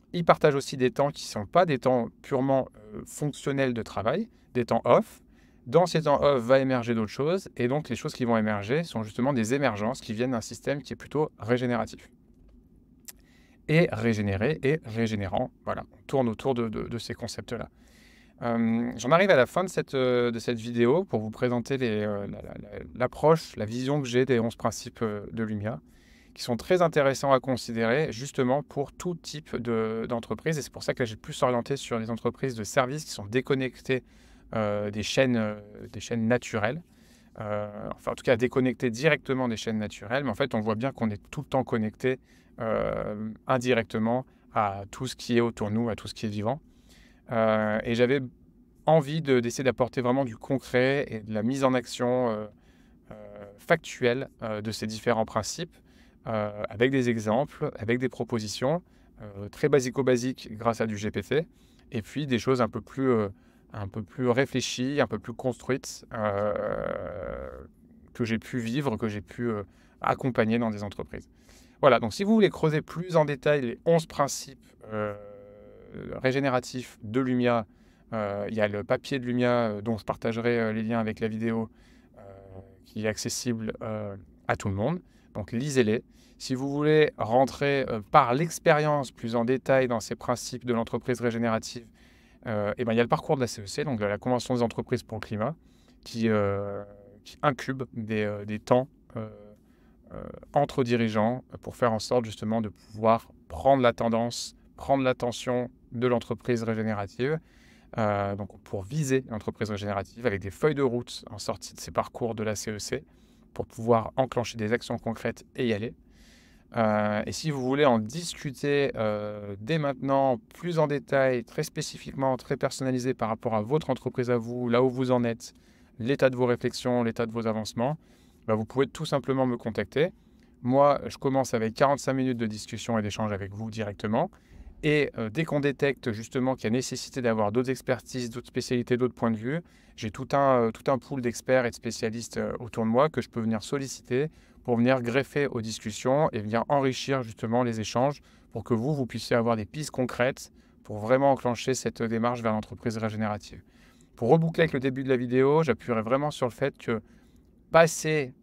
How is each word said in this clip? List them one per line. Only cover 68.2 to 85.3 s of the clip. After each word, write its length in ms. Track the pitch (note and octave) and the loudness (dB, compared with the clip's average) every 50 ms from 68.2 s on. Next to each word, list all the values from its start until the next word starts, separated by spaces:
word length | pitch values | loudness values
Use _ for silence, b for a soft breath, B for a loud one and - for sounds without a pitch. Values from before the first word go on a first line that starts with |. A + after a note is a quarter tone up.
| B2 | -2
j'ai 140 | G#2+ A2+ G#2+ | 0 0 -2
pu 200 | - - - B2+ | -4 -4 -6 -6
vivre, 380 | A2+ A2+ A#2 D3 C#3+ C#3 A2 | -4 -2 -2 0 0 0 0
que 120 | G#2 A#2+ A2 | 0 0 -4
j'ai 140 | G#2 G#2 | -4 -4
pu, 260 | - - - - A#2+ A#2 | -10 -10 -8 -4 -4 -2
euh, 140 | A2 G#2 G2 b b b b b b b | -2 -4 -6 b b b b b b b
accompagner 580 | - - B2 - - C3+ A#2+ - A2+ A2 A2 A#2 | 0 0 0 0 0 -2 2 2 2 2 2 0
dans 120 | A#2+ A2+ | 0 0
des 120 | G#2+ G#2 | -4 -4
entreprises. 480 | G#2 G2+ - - - - - - - - b b b b b b b b b b | -8 -8 -8 -10 -10 -10 -10 -16 -16 -18 b b b b b b b b b b
Voilà, 180 | - C#3+ B2 - | 6 6 6 6
donc 140 | A#2 A2 | 4 0
si 120 | - - G3 | -2 0 2
vous 100 | G3+ A3+ | 4 6
voulez 160 | A3 G3+ F3 | 6 6 4
creuser 320 | - - - D#3 D3+ D3+ | 4 2 0 2 2 0
plus 340 | - - - D#3+ F3+ F#3 E3 | -2 -4 -8 -8 -4 2 4
en 80 | D#3+ D3+ | 4 4
détail 380 | C#3+ D3 B2+ - D3+ D3 D3 | 4 0 0 2 2 2 2
les 160 | B2+ A#2 A2 - - | 2 -2 -4 -2 2
onze 200 | E3+ E3 E3 E3 | 4 4 4 4
principes, 580 | - - - C#3+ C3 - - - C#3 B2+ A#2+ - - - - - A2 | 0 0 0 0 0 -2 -8 -10 -14 -18 -20 -20 -20 -20 -20 -14 -8
euh, 220 | G#2+ G#2+ G#2+ G#2 G2+ G#2 G#2 G2+ G#2 G2+ G2+ G2+ G2+ G#2 G#2 G#2 G2+ G2+ G2 G2 G2 G2 G2+ - - G#2 | -4 -2 -2 -4 -4 -8 -14 -18 -20 -20 -20 -20 -20 -20 -20 -20 -20 -20 -20 -16 -14 -12 -10 -8 -6 0
régénératifs 760 | A2+ C3 B2+ C#3 C#3 C#3 B2 B2+ B2 - - B2+ A#2 - - - | 0 2 2 2 0 2 0 0 -2 -2 -10 -10 -10 -12 -16 -14
de 180 | - G#2 A2 C3+ | -8 -2 0 0
Lumia, 460 | C3+ B2+ B2+ B2 B2 A#2+ A#2+ A#2 G#2 b b b b b b b b - A2+ | 2 2 2 2 4 4 2 2 0 b b b b b b b b -8 -6
euh, 320 | A2 G#2 G2+ G2+ G2+ G#2 G2+ | -4 -2 -2 -2 -4 -4 -4
il 60 | A2 | 0
y 80 | G#2+ | 0
a 60 | G#2 G#2 | 0 0
le 160 | G2+ G#2 G2 | 0 -2 0
papier 340 | - B2+ B2 - - C#3 C3 | 0 -2 -2 0 -4 -4 -4
de 80 | A#2+ | -2
Lumia, 240 | B2 A#2+ B2 B2 B2 | -2 0 2 4 4
euh, 320 | B2 A#2+ A#2 A2 G#2+ G#2 | 4 4 2 0 -2 -4
dont 160 | G2+ A#2 A2+ G2+ | -2 -4 -4 -4
je 60 | - | -2
partagerai, 540 | - G#2+ - - A#2 A2+ A#2 A2+ A#2+ A#2+ A#2 | -6 -6 -2 -2 -4 -2 0 0 2 2 2
euh, 140 | A2+ A2 | 0 0
les 100 | A2 A2 | 0 -2
liens 180 | A2 A2 A#2 A#2 | -2 -2 0 0
avec 200 | A2 A2 G#2+ - | 0 -2 -2 -2
la 80 | A#2 G#2+ | -4 -4
vidéo, 400 | A2 A2 A2+ A2+ A2+ A2+ A2+ A2 b b b b b b b b b | -2 -2 -2 0 0 0 -2 -4 b b b b b b b b b
euh, 60 | - G#2 G2 G2 G2 G2 F#2+ F#2+ F#2+ G2 F#2+ - - - | -20 -20 -20 -20 -20 -20 -18 -18 -18 -20 -20 -20 -20 -20
qui 180 | - - A2 G#2+ | -12 -8 -2 -2
est 40 | G#2+ | -2
accessible, 640 | G#2+ - - A#2 - - - B2 A#2 A2+ A2 A2 - - | -2 -2 -4 -6 -6 -4 -4 -4 -4 -4 -4 -8 -8 -8
euh, 340 | A#2 A2+ G#2+ G#2+ G#2+ G2+ G2 G2+ G2+ - - - - - | -8 -8 -6 -6 -8 -8 -10 -14 -16 -20 -20 -12 -4 -4
à 80 | A#2+ | -4
tout 120 | - - G#2+ | -2 -2 -4
le 60 | F#2+ | -2
monde. 260 | G2 G#2 C#3 F3 F3+ - b b b b b | -2 -2 -2 -2 -4 -8 b b b b b